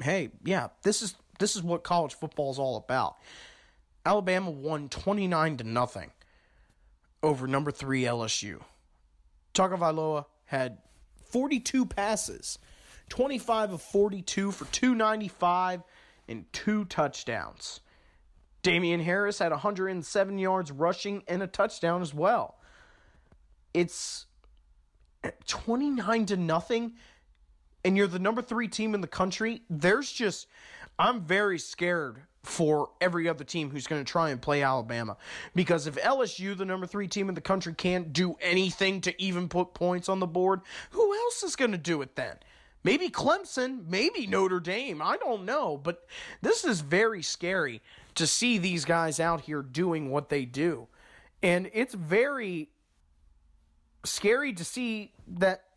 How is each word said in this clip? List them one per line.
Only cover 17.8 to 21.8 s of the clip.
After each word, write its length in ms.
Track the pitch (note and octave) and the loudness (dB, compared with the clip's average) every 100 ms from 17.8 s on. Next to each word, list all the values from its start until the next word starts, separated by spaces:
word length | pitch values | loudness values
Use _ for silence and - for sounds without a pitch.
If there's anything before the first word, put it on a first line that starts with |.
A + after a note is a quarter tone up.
| _ _ _ _ _ _ _ _ | _ _ _ _ _ _ _ _
Damian 380 | F#3 E3+ F3 E3+ | 2 4 4 2
Harris 400 | E3 F#3+ G3+ G3+ | 2 2 2 2
had 140 | E3+ | 0
a 40 | C#3+ | 2
hundred 300 | G3+ F#3 F#3+ | 0 0 -2
and 180 | F#3 D3+ | -4 -2
seven 320 | G#3 G3 G3 | 2 2 2
yards 320 | F#3+ F#3+ D#3+ | 2 2 0
rushing 540 | C#3 E3 F#3 G3+ G3+ - | 0 0 0 -4 -6 -4
and 120 | F3+ | -4
a 60 | F#3+ | -4
touchdown 540 | - G#3+ - | 0 0 2